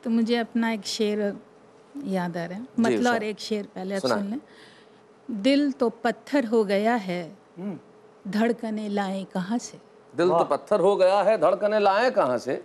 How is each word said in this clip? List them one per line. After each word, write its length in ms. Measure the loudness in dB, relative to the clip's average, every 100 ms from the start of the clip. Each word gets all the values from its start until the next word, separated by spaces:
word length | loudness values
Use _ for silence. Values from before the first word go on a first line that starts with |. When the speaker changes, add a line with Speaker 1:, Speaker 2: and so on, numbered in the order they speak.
Speaker 1:
तो 60 | 0
मुझे 260 | 0 2 0
अपना 360 | 0 0 0
एक 140 | -2 -6
शेर 520 | -2 0 0 -2 -4 -14 -20 -20 -20 -18 -12 -4
याद 320 | -4 -2 -6
आ 80 | -8
रहा 120 | -10
है, 60 |
Speaker 2:
जी, 180 | -10 0
Speaker 1:
मतलब, 220 | 2 2
Speaker 2:
सर। 60 | 2
Speaker 1:
और 140 | 0
एक 160 | -2 -8
शेर 260 | -6 -6 -6 -10
पहले 200 | -6 -4
आप 60 |
Speaker 2:
सुनाए। 180 | 0 -2
Speaker 1:
सुन 80 | -2
लें। 120 | -8 -12 -20 -20 -20 -20 -20 -20 -20 -10
"दिल 400 | -2 2 2 2
तो 180 | 0 -2
पत्थर 560 | -2 -4 -4 -2 -2 2
हो 180 | 2
गया 320 | 2 2 2 0
है, 420 | -2 -6 -8 -14 -20 -12
Speaker 3:
हम्म। 200 | -10 -10 -14 -20 -20 -18 -6
Speaker 1:
धड़कने 580 | 0 0 0 -4 -6 -4
लाएं 360 | -4 -2 -4 -6
कहाँ 320 | -6 -4 -4
से?" 220 | -6 -18 -20 -20 -16 0
Speaker 2:
दिल 120 | 2
तो 60 |
Speaker 3:
वाह। 100 | 4
Speaker 2:
पत्थर 360 | 2 -2 0 2
हो 160 | 4 4
गया 260 | 4 4
है, 160 | 4 4
धड़कने 420 | 4 2 0 2
लाएं 320 | 2 4 2
कहाँ 260 | 2 0 0
से? 260 | -2 -6